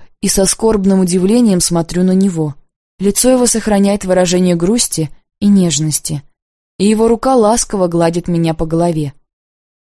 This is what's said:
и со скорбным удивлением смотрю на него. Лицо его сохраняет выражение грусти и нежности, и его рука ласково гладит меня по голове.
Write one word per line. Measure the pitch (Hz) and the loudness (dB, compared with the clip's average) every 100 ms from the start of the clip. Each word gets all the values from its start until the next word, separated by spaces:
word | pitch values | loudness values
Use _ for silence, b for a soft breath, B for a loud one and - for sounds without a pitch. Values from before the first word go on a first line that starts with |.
| b _ | b _
и | 196 | -2
со | - | 0
скорбным | 190 - 220 214 190 190 | 0 0 0 2 2 2
удивлением | 185 185 185 233 226 180 | 2 0 2 2 2 2
смотрю | - 170 165 175 | 0 -2 -2 -2
на | 185 | 0
него. | 185 196 165 151 - - _ _ - | 2 0 -2 -6 -8 -20 _ _ -4
Лицо | 196 - 247 | -2 0 2
его | 254 240 | 2 2
сохраняет | 220 214 202 196 208 | -2 0 2 2 0
выражение | 190 180 180 180 180 170 | 0 0 2 2 0 0
грусти | 175 240 - - 156 - _ _ | 0 0 -2 -4 -6 -10 _ _
и | 202 | 2
нежности, | 202 175 151 156 147 - 147 - _ _ _ _ - | 4 2 0 -2 -4 -6 -10 -12 _ _ _ _ -2
и | |
его | 196 220 226 | 0 2 2
рука | 226 269 | 0 2
ласково | 262 208 233 - 202 180 | 2 2 0 -2 -2 -2
гладит | 170 170 170 175 | 0 -2 -2 -4
меня | 170 165 | -2 -2
по | 160 160 | -2 -4
голове. | 165 175 156 147 - _ _ _ _ _ _ | -2 -2 -2 -6 -10 _ _ _ _ _ _